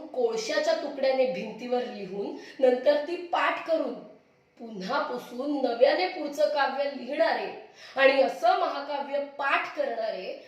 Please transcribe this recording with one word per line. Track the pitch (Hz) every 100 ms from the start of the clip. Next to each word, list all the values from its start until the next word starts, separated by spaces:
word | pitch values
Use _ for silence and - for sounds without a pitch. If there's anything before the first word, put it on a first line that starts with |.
| -
कोळशाच्या | 254 233 220 - 302 302
तुकड्याने | 320 294 269 262 262 254
भिंतीवर | 180 214 226 247 247
लिहून | - 208 190 196 254 277 - -
नंतर | 262 247 294 294 -
ती | 349
पाठ | 349 - 320 339 -
करून | 320 247 - - - _ _ _ -
पुन्हा | 226 214 185 285
पुसून | 277 247 - 247 285 285
नव्याने | 254 233 269 320 370
पुढचं | 359 294 285 294
काव्य | 294 269 262 285
लिहिणारे | 262 240 294 330 - - - - - - 262
आणि | 269 269
असं | 247 - 339 359
महाकाव्य | 330 285 285 285 269 285 277 -
पाठ | 285 339 - -
करणारे | 262 226 220 185 185 -